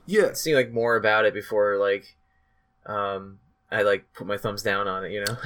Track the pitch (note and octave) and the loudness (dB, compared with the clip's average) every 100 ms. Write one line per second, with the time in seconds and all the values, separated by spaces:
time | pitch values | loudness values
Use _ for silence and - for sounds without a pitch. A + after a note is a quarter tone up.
0 | - G#3 F#3 - D#3+ C#3 B2 A#2 A#2 A2+ | -2 2 2 2 0 2 2 0 2 2
1 | G#2+ G#2+ G#2+ G2+ - G#2+ G#2 G2 G2+ G2+ | 4 4 2 0 -2 0 2 2 0 0
2 | - _ _ _ _ _ _ _ - G#2 | -4 _ _ _ _ _ _ _ -8 -4
3 | G2+ G2 G2 G2 _ _ - A2 G2+ G2 | -4 -6 -10 -20 _ _ -6 0 2 0
4 | - - F2+ G2+ A2 G2+ G#2 G2 G2+ F#2+ | -4 -12 -8 -6 -6 -4 -2 -2 -2 -6
5 | F#2 G#2 G2+ A#2+ | -6 -6 -6 -6